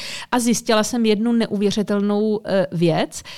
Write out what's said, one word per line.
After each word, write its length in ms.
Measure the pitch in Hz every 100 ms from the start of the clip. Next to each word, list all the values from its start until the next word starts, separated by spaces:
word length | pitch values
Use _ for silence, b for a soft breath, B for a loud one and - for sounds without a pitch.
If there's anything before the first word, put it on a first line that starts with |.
| B B B
a 60 | 247
zjistila 440 | 240 226 - 220
jsem 240 | 214 240 220
jednu 260 | 208 226
neuvěřitelnou, 1080 | 233 220 202 202 190 202 208 202 208 214 208
eh, 220 | - 196 180
věc, 500 | 170 170 156 294 - -